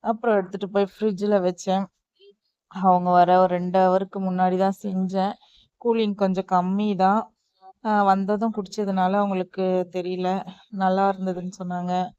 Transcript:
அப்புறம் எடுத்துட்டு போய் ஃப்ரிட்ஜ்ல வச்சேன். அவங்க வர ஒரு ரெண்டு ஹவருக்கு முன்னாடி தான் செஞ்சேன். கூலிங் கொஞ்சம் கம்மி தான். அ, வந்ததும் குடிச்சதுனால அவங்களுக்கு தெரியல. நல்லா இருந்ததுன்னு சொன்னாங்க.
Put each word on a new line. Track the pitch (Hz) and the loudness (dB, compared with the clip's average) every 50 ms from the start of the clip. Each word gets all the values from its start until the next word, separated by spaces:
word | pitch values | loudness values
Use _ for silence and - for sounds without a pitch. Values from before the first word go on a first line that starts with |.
| - | -4
அப்புறம் | 214 233 220 - 233 214 | -4 -6 -2 0 0 0
எடுத்துட்டு | 202 185 175 196 190 202 185 | 0 0 -2 -8 -8 -8 -2
போய் | 202 202 202 | 0 0 0
ஃப்ரிட்ஜ்ல | 190 _ - 208 220 202 170 202 208 208 196 | 0 _ -4 -4 -4 -2 -2 0 0 2 2
வச்சேன். | 180 180 180 - - 196 185 190 196 185 _ _ _ _ _ _ _ 202 202 _ _ _ _ _ _ _ | 2 0 -4 -4 -4 -2 -2 -2 -2 -6 _ _ _ _ _ _ _ -20 _ _ _ _ _ _ _ _
அவங்க | - 190 185 190 180 180 180 180 | -8 0 2 4 4 4 2 4
வர | 180 175 175 175 180 185 | 6 6 6 6 6 4
ஒரு | 185 180 180 | 4 4 2
ரெண்டு | 180 180 180 180 190 | -2 -4 0 2 2
ஹவருக்கு | 185 185 185 190 190 185 - 202 | 4 4 4 2 0 -4 -6 -6
முன்னாடி | 190 185 185 185 185 185 185 | -6 -4 -2 0 0 0 2
தான் | 185 190 190 190 - | 2 0 0 -2 -4
செஞ்சேன். | - 202 190 185 190 185 190 190 185 202 208 _ _ _ _ _ _ _ _ _ | -8 -6 -4 -4 -4 -2 -2 -2 -2 -2 -4 _ _ _ _ _ _ _ _ _
கூலிங் | - 240 226 226 220 208 202 | -2 0 0 2 0 -2 0
கொஞ்சம் | 202 202 190 185 185 185 - | 0 0 0 0 -2 -2 0
கம்மி | 185 180 175 185 190 202 214 214 202 | 0 0 0 0 -2 -2 0 -2 0
தான். | 180 185 190 202 220 - - _ _ _ _ _ _ 185 190 - _ - | 2 2 2 2 2 -2 -4 _ _ _ _ _ _ _ -20 -20 _ -4
அ, | 220 214 208 202 | -2 0 2 4
வந்ததும் | 196 190 196 196 190 208 202 220 233 214 | 4 2 2 2 -2 -2 -2 -2 -4 -4
குடிச்சதுனால | 214 196 - - - 208 196 196 190 185 185 196 | -6 -10 -8 -6 -6 -4 -2 0 0 0 2 2
அவங்களுக்கு | 202 202 202 196 185 185 180 - - 190 185 185 185 180 175 | 0 0 0 -2 -4 -4 -6 -4 -4 -2 0 0 0 -2 -4
தெரியல. | 175 185 175 180 185 180 185 180 185 196 - 180 190 - _ _ 214 | -6 -6 -6 -4 -6 -4 -2 -2 -2 -2 -6 -10 -16 -20 _ _ -6
நல்லா | 196 190 185 185 190 196 196 | -2 0 2 2 2 2 0
இருந்ததுன்னு | 196 190 185 185 180 180 180 180 190 | 0 -2 -4 -4 -4 -4 -8 -10 -10
சொன்னாங்க. | - 185 180 175 180 175 180 180 180 180 180 - | -10 -8 -6 -6 -6 -4 -2 -2 -2 -2 -4 -8